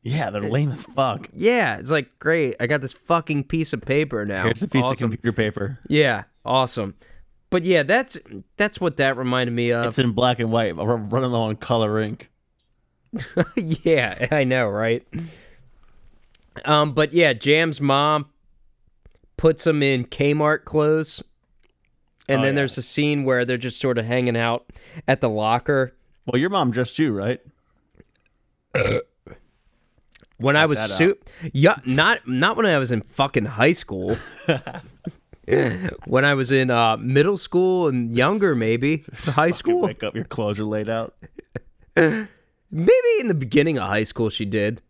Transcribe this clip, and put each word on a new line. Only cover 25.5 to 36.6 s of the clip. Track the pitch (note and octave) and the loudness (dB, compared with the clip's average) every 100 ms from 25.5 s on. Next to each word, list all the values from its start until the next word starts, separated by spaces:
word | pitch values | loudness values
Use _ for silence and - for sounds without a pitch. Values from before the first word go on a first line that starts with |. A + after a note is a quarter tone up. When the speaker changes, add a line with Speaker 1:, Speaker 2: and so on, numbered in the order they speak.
| A#2+ - C#3 B2+ _ _ _ - | 0 0 0 0 _ _ _ -4
Speaker 1:
Well, | B2 | 0
your | E3+ | 0
mom | G3 C3 | 0 0
dressed | A#2 B2 - | 0 -4 0
you, | D#3 | -2
right? | G2+ G2+ B2+ - _ _ _ _ _ _ _ _ _ _ _ _ - - - - _ - - _ _ _ _ _ _ _ - _ _ | 0 -4 -6 -10 _ _ _ _ _ _ _ _ _ _ _ _ -2 0 -2 -4 _ -20 -20 _ _ _ _ _ _ _ -20 _ _
Speaker 2:
When | B2 D3 | 2 4
I | |
Speaker 1:
Cut | D#3+ | 4
Speaker 2:
was | C#3 | 2
Speaker 1:
that | A2 | 0
out. | F#2+ | 4
Speaker 2:
su-, | F3 G3+ - - E3 | 2 2 -8 -14 -6
yeah, | C3+ D#3+ G#3+ B2+ | 4 4 4 0
not, | C3 E3+ A#3+ - | 2 2 2 -2
not | B2+ F3 A3 | 0 0 2
when | G#3+ | 2
I | D3+ | 2
was | B2+ | 0
in | A#2 | -2
fucking | - - C#3 - G#2 | -4 -2 0 0 -2
high | G#2+ C3+ | 2 2
school. | F3+ - F#2+ F#2 A2+ - - - | 2 -4 -6 -4 -4 -6 -10 -4
Speaker 1:
<laughs> | C3+ - - - - - - _ - - C#3+ C3 F3+ F#3 - - | -4 -4 -16 -18 -16 -16 -16 _ -20 0 0 2 -2 -8 -8 -2
Speaker 2:
When | B2+ | 2
I | C#3+ | 2
was | C#3 B2 | 0 2
in, | C3+ | 2